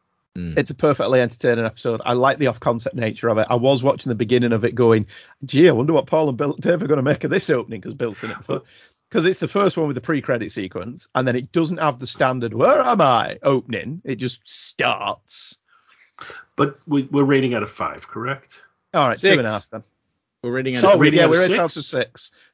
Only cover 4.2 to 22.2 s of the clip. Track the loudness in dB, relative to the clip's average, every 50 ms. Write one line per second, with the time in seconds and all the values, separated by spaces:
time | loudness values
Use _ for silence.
4.2 | 0 2 2 2 2 2 0 0 0 -2 0 2 4 4 4 4 2 -4 -12 -20
5.2 | -20 -20 -20 _ -14 -2 4 6 6 6 6 4 0 2 2 0 0 2 0 0
6.2 | 0 0 -2 -2 -4 -4 -4 -2 0 0 0 0 0 0 0 0 2 0 0 0
7.2 | -2 -2 -2 -2 0 0 -2 -2 -2 -6 -12 -12 -12 -14 -8 -6 -6 -6 -6 -8
8.2 | -12 -12 -12 -12 -8 -8 -8 -8 -8 _ _ -20 -20 _ _ _ _ _ -2 0
9.2 | 0 0 0 -2 -6 -4 -2 0 0 0 0 -2 -4 -4 -4 -6 -4 -4 -4 -4
10.2 | -2 -2 -2 -2 -4 -8 -8 -8 -8 -8 -8 -10 -12 -12 -14 -16 -20 _ _ -2
11.2 | 0 0 -2 -2 -6 -2 -2 -2 -2 -2 -2 -2 -2 -2 -2 -2 -10 -12 -2 0
12.2 | 0 0 0 -2 -4 -6 0 2 2 4 4 2 2 0 2 4 4 4 4 2
13.2 | 0 -2 -6 -2 0 0 0 0 -2 -6 -8 -8 -8 -8 -12 -10 _ -10 -8 -6
14.2 | -6 -8 -8 _ _ -14 -12 -12 -12 -12 -6 -4 -2 -2 -2 -4 -6 -8 -10 -10
15.2 | _ _ -18 -16 -16 -16 -16 _ _ _ _ _ _ _ _ _ _ _ _ -20
16.2 | -20 -18 -18 -20 -20 _ _ -2 -2 -2 -2 _ _ -2 -2 -2 -2 0 0 0
17.2 | 2 4 4 2 2 0 -2 -4 -4 -6 -8 -8 -8 -8 -8 -12 -18 -16 -12 -10
18.2 | -8 -8 -8 -10 _ _ -20 -20 -20 _ _ _ _ _ 0 2 2 2 0 2
19.2 | 2 4 4 4 2 -2 -4 -4 -6 _ -16 -16 -16 _ _ _ _ _ _ _
20.2 | _ _ _ _ -8 -6 -4 -4 -2 -2 0 4 6 6 6 8 6 6 6 6
21.2 | 6 6 6 4 4 4 2 0 0 -2 -4 -6 -8 -4 -4 -4 -4 -4 _ -20